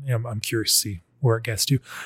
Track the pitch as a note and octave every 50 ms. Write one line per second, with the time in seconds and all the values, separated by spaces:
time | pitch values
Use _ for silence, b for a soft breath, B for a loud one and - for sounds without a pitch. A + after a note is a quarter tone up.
0 | C#3 C3+ B2 A2+ A#2+ A#2+ G#2+ G#2+ - - B2 A2 G#2 - - - - G#2+ G2 F2
1 | - _ _ - C3+ A#2+ A2+ A2+ A2+ A#2+ G#2+ - - - C#3 B2 B B B B
2 | B